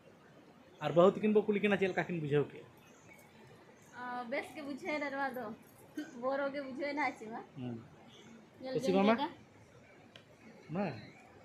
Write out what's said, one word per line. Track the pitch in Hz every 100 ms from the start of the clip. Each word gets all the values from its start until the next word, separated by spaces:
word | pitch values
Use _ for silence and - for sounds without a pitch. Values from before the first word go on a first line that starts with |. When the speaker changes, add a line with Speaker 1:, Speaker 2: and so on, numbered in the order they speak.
| - - - - - - - -
Speaker 1:
ᱟᱨ | 151
ᱵᱟᱹᱦᱩ | 151 185
ᱛᱟᱹᱠᱤᱱ | 196 214
ᱵᱚ | 208
ᱠᱩᱞᱤ | 208 202
ᱠᱤᱱᱟ | 208 202
ᱪᱮᱫ | 190
ᱞᱮᱠᱟ | 180
ᱠᱤᱱ | 170 175
ᱵᱩᱡᱷᱟᱹᱣ | 147 147
ᱠᱮᱜᱼᱟ। | 131 - - - - - - - - - - - - - -
Speaker 2:
ᱟ, | - - 247
ᱵᱮᱥ | 240 285 359
ᱜᱮ | 311
ᱵᱩᱡᱷᱟᱹᱣ | 285 269 359
ᱮᱱᱟ | 302 285
ᱱᱚᱣᱟ | 269 269
ᱫᱚ, | 247 214 226 - - - - 294 247
ᱵᱚᱨᱚ | 254 269 277
ᱜᱮ | 277
ᱵᱩᱡᱷᱟᱹᱣ | 269 262 285
ᱮᱱᱟ, | 285
ᱦᱮᱸ | 277 285
ᱥᱮ | 214
ᱵᱟᱝ? | 233 -
Speaker 1:
ᱦᱩᱸ। | 151 123 113 - - - - - - - -
Speaker 2:
ᱧᱮᱞ | 262 247
Speaker 1:
ᱠᱩᱥᱤ | 254
Speaker 2:
ᱡᱚᱝ | 190
Speaker 1:
ᱢᱟᱢᱟ? | 202 240
Speaker 2:
ᱡᱟᱭᱜᱟ। | 302 - - - - - - - - - - - - -
Speaker 1:
ᱢᱟ। | - 165 196 113 - - - -